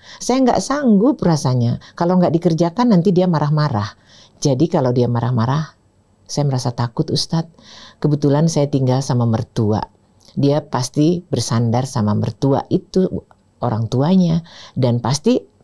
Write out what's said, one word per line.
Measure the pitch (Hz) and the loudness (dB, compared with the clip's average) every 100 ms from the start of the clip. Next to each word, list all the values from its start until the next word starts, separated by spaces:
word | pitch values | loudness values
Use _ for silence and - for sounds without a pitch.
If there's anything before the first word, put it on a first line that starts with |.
| - - | -20 -8
Saya | - 262 | -2 0
nggak | 247 - | 2 0
sanggup | - 285 269 196 254 254 | -2 -2 2 4 2 2
rasanya. | 175 151 131 127 120 - - - | 0 0 0 0 0 -2 -8 -4
Kalau | 175 180 | 0 2
nggak | 175 165 | 2 2
dikerjakan, | 175 165 170 170 247 | 0 0 0 0 2
nanti | 180 190 175 | 4 4 2
dia | 185 | 2
marah-marah. | 151 147 151 151 110 101 - _ - - _ | 0 0 0 0 -2 -6 -10 _ -20 -20 _
Jadi | 143 127 165 | -2 0 0
kalau | 165 127 | 0 0
dia | 127 120 | 0 0
marah-marah, | 117 117 123 117 147 156 - _ _ _ _ - | 0 -2 -2 -2 -2 -6 -14 _ _ _ _ -8
saya | - | -4
merasa | 143 131 127 123 | -2 -2 -4 -4
takut, | 120 - 156 | -4 -4 -4
Ustadz. | - - 165 - _ - - - - | -4 -2 -4 -4 _ -20 -20 -20 -4
Kebetulan | 151 147 143 143 165 | -2 0 2 2 2
saya | 151 143 | 0 0
tinggal | 139 131 131 | 0 0 0
sama | 135 123 | 0 0
mertua. | 117 110 - - 107 107 - _ _ _ - - | 0 -2 -4 -2 -2 -2 -4 _ _ _ -12 -2
Dia | 139 151 151 | 0 0 -2
pasti | 120 127 147 156 175 | -6 -4 0 0 0
bersandar | - 123 - 117 117 120 135 | -4 -6 -2 -2 0 0 -2
sama | 123 104 | -2 0
mertua | 107 107 - 139 135 - | 0 -4 -2 0 0 0
itu, | 180 - 185 185 - - _ _ _ | -4 -2 -2 -2 -4 -12 _ _ _
orang | 120 110 110 | -4 -4 -2
tuanya, | 123 151 190 175 165 - - - - | 0 2 2 2 0 -6 -16 -12 -4
dan | 127 120 | 0 0
pasti | 113 - 226 247 - _ | -2 -2 0 -2 -4 _